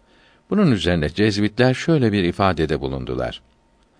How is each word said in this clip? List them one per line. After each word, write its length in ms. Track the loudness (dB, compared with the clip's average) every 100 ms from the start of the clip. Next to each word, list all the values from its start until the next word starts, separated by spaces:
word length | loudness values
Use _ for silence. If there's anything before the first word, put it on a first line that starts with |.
| _ _ _ _ _
Bunun 220 | 0 2
üzerine 380 | 2 0 0 -2
Cezvitler 640 | 0 0 0 -2 2 0
şöyle 380 | 0 0 2 2
bir 120 | 2
ifadede 580 | 0 0 0 0 0 -2
bulundular. 600 | -4 -6 -6 -6 -6 -8 _ _ _ _ _